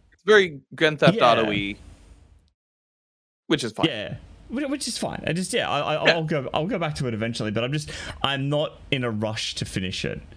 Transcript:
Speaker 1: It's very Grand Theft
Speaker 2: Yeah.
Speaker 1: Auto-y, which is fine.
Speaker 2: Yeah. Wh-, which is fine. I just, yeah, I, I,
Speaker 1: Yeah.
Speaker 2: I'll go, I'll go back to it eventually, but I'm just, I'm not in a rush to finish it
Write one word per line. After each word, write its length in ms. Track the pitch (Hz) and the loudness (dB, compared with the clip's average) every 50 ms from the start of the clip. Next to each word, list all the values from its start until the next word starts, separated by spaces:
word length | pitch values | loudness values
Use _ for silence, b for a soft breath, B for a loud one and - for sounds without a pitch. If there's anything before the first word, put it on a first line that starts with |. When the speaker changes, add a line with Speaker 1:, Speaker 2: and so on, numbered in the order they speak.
| _ _ _ | _ _ _
Speaker 1:
It's 80 | _ - | _ 4
very 360 | 185 214 208 190 170 147 135 - _ - | 6 8 8 6 4 0 -10 -16 _ 0
Grand 240 | - 160 156 151 143 | 2 2 2 4 6
Theft 160 | 160 160 190 | 6 6 8
Speaker 2:
Yeah. 140 | 226 131 120 | 8 6 6
Speaker 1:
Auto-y, 440 | 117 113 113 - 104 101 101 98 104 - - - - - - - - - - _ - _ _ _ _ _ _ _ _ _ _ _ _ _ _ _ _ _ _ _ _ _ _ | 6 6 4 2 0 -2 -2 -4 -8 -10 -14 -20 -20 -20 -20 -20 -20 -20 -20 _ -20 _ _ _ _ _ _ _ _ _ _ _ _ _ _ _ _ _ _ _ _ _ _
which 180 | - 160 147 123 | -2 0 0 0
is 80 | 110 | -2
fine. 140 | - - 175 | -2 0 0
Speaker 2:
Yeah. 300 | 160 127 107 95 - - - - - - - - - | 0 0 -2 -6 -8 -10 -12 -14 -18 -20 -20 -14 -8
Wh-, 180 | 247 254 302 262 | -6 -4 -4 -4
which 180 | 285 285 - | -4 -4 -6
is 100 | 247 - | -6 -6
fine. 260 | - 202 113 - - - | -6 -6 -6 -6 -6 -4
I 60 | - 156 | -4 -4
just, 200 | 180 185 - - | -4 -4 -2 -2
yeah, 160 | 202 113 73 | -2 -2 -2
I, 100 | 107 143 - - 156 | -2 -2 -2 -2 -2
I, 100 | - - | 0 2
Speaker 1:
Yeah. 60 | - 156 | 2 2
Speaker 2:
I'll 100 | 170 160 | 2 0
go, 260 | 151 170 143 127 - - | -2 -2 -2 -2 -2 -2
I'll 100 | - 156 | -2 -2
go 140 | 196 277 185 | -2 -2 -2
back 160 | 170 151 151 | -4 -4 -4
to 120 | - 143 | -4 -4
it 60 | 123 113 | -4 -2
eventually, 380 | 104 113 117 117 - 113 107 | -2 -4 -4 -4 -4 -4 -2
but 120 | 101 113 120 | -2 -2 -2
I'm 80 | 131 | -2
just, 200 | 147 151 151 B B B B B B B - | -4 -4 -6 B B B B B B B -2
I'm 260 | 135 139 135 135 143 | -2 0 0 -2 0
not 240 | 147 147 156 - - - - - | 0 0 0 -2 -6 -10 -8 -4
in 140 | 147 131 123 | -2 -2 -2
a 80 | 120 | -2
rush 420 | 110 104 110 107 110 - - - - | -2 -2 -4 -4 -4 -4 -6 -6 -6
to 100 | - 117 | -8 -8
finish 380 | - - 101 92 92 90 - - | -6 -4 -4 -4 -4 -6 -6 -6
it 140 | 58 - - - b b | -6 -6 -8 -12 b b